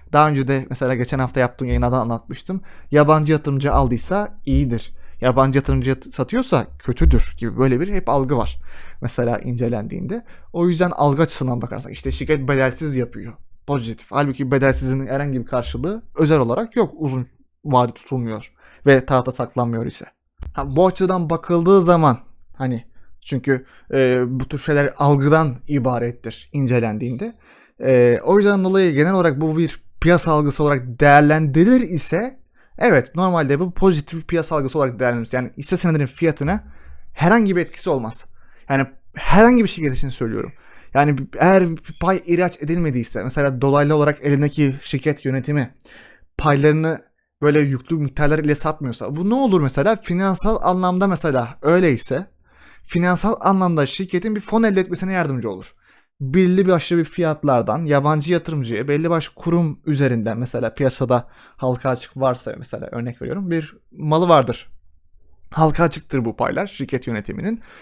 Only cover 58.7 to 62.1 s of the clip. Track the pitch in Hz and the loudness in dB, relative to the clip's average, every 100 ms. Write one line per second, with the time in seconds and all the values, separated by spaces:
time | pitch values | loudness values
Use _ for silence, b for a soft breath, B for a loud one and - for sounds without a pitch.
58.7 | 110 139 147 165 165 - - 175 170 160 | -4 -2 -2 0 -2 -4 -8 -2 0 0
59.7 | - - 139 139 117 110 113 123 117 113 | -4 -4 0 0 0 -2 -4 -6 -4 -6
60.7 | - 131 - 123 123 - b b b 127 | -2 -2 0 0 0 -2 b b b -4
61.7 | 123 131 123 - | -2 -4 -4 -8